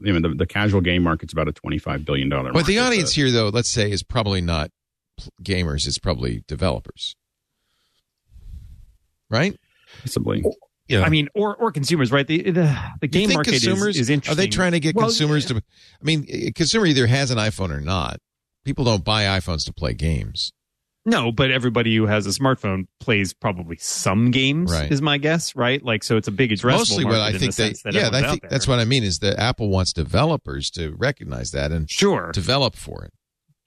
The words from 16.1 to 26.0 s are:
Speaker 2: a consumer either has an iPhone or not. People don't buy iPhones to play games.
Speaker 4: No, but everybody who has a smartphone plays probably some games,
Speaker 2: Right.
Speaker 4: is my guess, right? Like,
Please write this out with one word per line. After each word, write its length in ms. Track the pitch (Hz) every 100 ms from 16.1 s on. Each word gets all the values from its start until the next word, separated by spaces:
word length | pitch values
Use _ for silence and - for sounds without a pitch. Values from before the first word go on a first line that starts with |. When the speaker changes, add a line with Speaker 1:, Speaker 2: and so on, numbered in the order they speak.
| 160 139
Speaker 2:
a 220 | - -
consumer 340 | - 165 226 190
either 220 | 143 120
has 240 | 135 139
an 60 | 120
iPhone 340 | 107 104 95
or 100 | 71
not. 380 | 73 92 67 - - _ _ _ 135
People 200 | 135 127
don't 180 | 107
buy 200 | 80 107
iPhones 420 | 101 95 90 82 -
to 80 |
play 200 | - 73
games. 580 | 55 78 73 52 - - - _ _ _ _
Speaker 4:
No, 280 | - 226 117
but 180 | 113 135
everybody 460 | 131 123 117 113 110
who 100 | 110
has 220 | 107 98
a 20 |
smartphone 560 | 101 135 131 104 95 92 _
plays 340 | - 104 95
probably 440 | - - 90 85 85
some 520 | - - - 98 120
games, 420 | 123 131 147 175
Speaker 2:
Right. 200 | 165 73
Speaker 4:
is 100 | 143
my 160 | 151 143
guess, 380 | 147 165 - -
right? 280 | 120 139
Like, 200 | 127 110